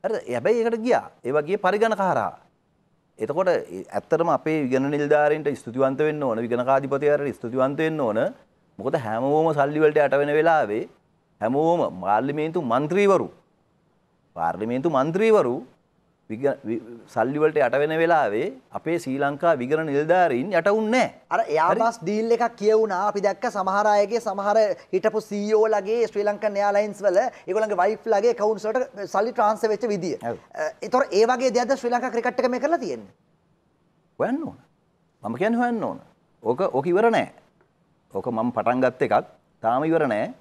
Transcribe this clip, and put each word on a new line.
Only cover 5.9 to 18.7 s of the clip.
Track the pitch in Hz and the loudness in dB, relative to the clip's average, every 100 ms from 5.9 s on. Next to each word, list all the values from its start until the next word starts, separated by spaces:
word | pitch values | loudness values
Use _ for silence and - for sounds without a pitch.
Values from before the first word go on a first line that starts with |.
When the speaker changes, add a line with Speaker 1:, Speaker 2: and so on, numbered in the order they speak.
| 135 151 | 2 -2
Speaker 1:
වෙන්න | 151 | 0
ඕන. | 139 110 | -2 -2
විගණකාධිපතිවරයාට | 117 120 123 135 139 139 147 147 143 110 | -2 -2 2 0 0 -2 0 0 -2 -6
ස්තුතිවන්ත | 120 127 131 143 | -6 -2 0 0
වෙන්න | 160 156 | -2 -2
ඕන. | 123 104 160 262 _ _ _ - | -2 0 -2 -6 _ _ _ -8
මොකද | 107 156 | -4 -4
හැමෝම | 110 110 135 151 160 | -4 -4 0 2 2
සල්ලි | 147 139 151 | 2 0 4
වලට | 156 151 143 | 4 4 2
යට | 139 | 2
වෙන | 147 | 2
වෙලාවේ | 147 160 160 113 107 175 _ _ _ _ _ | 2 4 2 2 -2 -6 _ _ _ _ _
හැමෝම | 107 135 160 170 107 90 | -2 0 0 0 -2 -4
පාර්ලිමේන්තු | 92 107 131 147 156 175 | -2 0 0 -4 -4 -4
මන්ත්‍රීවරු, | 135 120 147 180 202 185 104 - _ _ _ _ _ _ _ _ _ 85 | -2 -2 0 2 2 2 0 -10 _ _ _ _ _ _ _ _ _ -6
පාර්ලිමේන්තු | 82 85 110 123 160 | -4 -2 -4 -2 0
මන්ත්‍රීවරු | 139 139 175 220 214 139 131 247 _ _ _ _ _ _ | 0 0 0 4 4 2 -2 -8 _ _ _ _ _ _
විග-, | 110 139 135 | -4 -4 -4
වි-, | 104 113 110 117 | -6 -8 -8 -20
සල්ලි | 104 - 117 147 | -10 -2 -2 2
වලට | 156 151 | 0 2
යට | 127 127 | 2 2
වෙන | 151 160 | 0 0
වෙලාවේ | 165 165 123 107 170 269 _ | 2 2 2 0 -4 -8 _